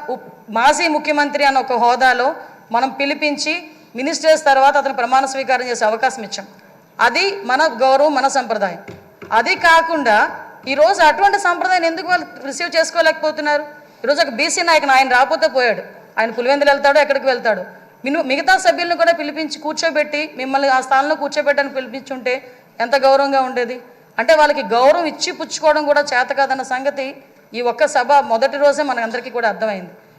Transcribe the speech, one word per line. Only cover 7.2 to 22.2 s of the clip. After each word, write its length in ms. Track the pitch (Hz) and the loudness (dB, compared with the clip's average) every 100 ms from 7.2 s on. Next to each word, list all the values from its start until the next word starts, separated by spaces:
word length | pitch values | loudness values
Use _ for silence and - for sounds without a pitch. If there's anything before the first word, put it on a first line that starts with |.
| 392 - | -4 -4
మన 340 | 233 262 320 233 | -4 0 0 2
గౌరవం, 320 | 262 269 302 | 2 4 2
మన 140 | 269 262 | 2 0
సంప్రదాయం. 500 | 269 233 214 190 165 - - - - - | 0 -2 -4 -4 -6 -16 -20 -20 -20 -2
అది 220 | 220 320 | 0 0
కాకుండా 840 | 381 339 330 320 320 240 208 302 - - - 254 | 2 4 4 4 -2 2 2 2 -4 -16 -14 -6
ఈరోజు 340 | 269 330 392 | 2 2 6
అటువంటి 360 | 311 359 403 - | 4 4 2 2
సంప్రదాయాన్ని 500 | 381 349 370 359 330 | 0 0 0 0 0
ఎందుకు 200 | 330 339 | -4 -2
వాళ్ళు 380 | 359 269 - 277 | -2 -2 -12 -12
రిసీవ్ 300 | 269 339 320 | -8 -2 0
చేసుకోలేకపోతున్నారు? 840 | 320 339 320 320 311 311 294 294 294 - - - | 0 2 0 0 -4 -4 -2 -2 -4 -16 -20 -8
ఈరోజు 160 | 240 294 | -2 0
ఒక 80 | 285 | 0
బీసీ 340 | 226 311 370 | -2 -4 -2
నాయకుడు, 280 | 339 311 277 | 2 2 4
ఆయన 180 | 262 269 | 2 4
రాకపోతే 400 | 247 269 320 311 | 2 2 0 0
పోయాడు, 340 | 254 240 185 - - - - | 0 0 -2 -8 -20 -10 -4
ఆయన 120 | 226 | -4
పులివెందులు 400 | 233 240 285 285 | -2 0 2 2
వెళ్తాడు, 280 | 277 277 294 | 2 2 2
ఎక్కడికి 280 | 285 269 262 | 2 0 0
వెళ్తాడు. 380 | 240 220 196 - - - _ | 0 -2 -2 -6 -16 -20 _
మిను-, 180 | 262 320 | -6 -4
మిగతా 340 | 269 285 370 381 | -2 0 4 4
సభ్యులను 400 | 370 302 339 330 | 2 0 -2 2
కూడా 160 | 330 | 2
పిలిపించి 460 | 330 294 302 311 - | 2 -4 -6 -8 -8
కూర్చోబెట్టి, 760 | 302 311 330 302 294 294 302 254 | -8 -4 -2 -2 -2 -4 -8 -8
మిమ్మల్ని 320 | 262 277 277 | -4 0 2
ఆ 120 | 262 | 0
స్థానంలో 340 | 254 269 285 | 2 0 2
కూర్చోబెట్టని 540 | 311 277 294 277 285 277 | -2 -2 -2 0 0 -2
పిలిపించుంటే 840 | 269 240 262 - 254 | -6 -10 -12 -12 -8